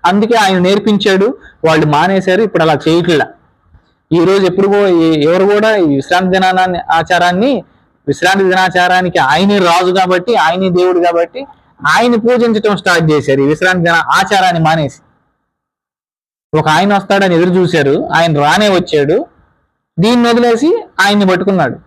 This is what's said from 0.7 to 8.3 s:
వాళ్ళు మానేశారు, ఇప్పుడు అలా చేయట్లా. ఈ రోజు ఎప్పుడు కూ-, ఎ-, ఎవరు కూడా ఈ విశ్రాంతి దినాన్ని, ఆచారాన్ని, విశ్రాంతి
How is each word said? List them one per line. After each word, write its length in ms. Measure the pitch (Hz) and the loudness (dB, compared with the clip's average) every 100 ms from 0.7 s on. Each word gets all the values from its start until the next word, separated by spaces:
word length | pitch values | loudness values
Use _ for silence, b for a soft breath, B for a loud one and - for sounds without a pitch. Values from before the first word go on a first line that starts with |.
| 202 208 208 220 190 208 - B B 160 | 0 0 0 2 2 0 -4 B B 0
వాళ్ళు 180 | 156 151 | 0 0
మానేశారు, 560 | 147 180 190 185 185 | 0 0 0 0 0
ఇప్పుడు 220 | 220 - | 0 0
అలా 160 | 160 147 160 | 0 0 0
చేయట్లా. 400 | 165 175 156 - - _ _ _ - _ _ _ | 0 0 -2 -2 -8 _ _ _ -20 _ _ _
ఈ 120 | 170 170 | 0 2
రోజు 200 | 196 185 | 2 0
ఎప్పుడు 220 | 185 196 | 0 0
కూ-, 80 | 202 | 0
ఎ-, 540 | 202 170 165 160 147 | 2 2 0 0 0
ఎవరు 160 | 180 196 | 2 2
కూడా 300 | 208 214 214 | 2 0 0
ఈ 200 | 165 139 | 0 -2
విశ్రాంతి 340 | - 180 185 | -2 -2 0
దినాన్ని, 500 | 185 185 185 185 175 | 0 0 0 -2 -4
ఆచారాన్ని, 840 | - 165 160 175 175 180 247 240 - b b _ - | -2 -4 0 0 0 0 -2 -2 -8 b b _ -8
విశ్రాంతి 360 | 139 180 | -2 0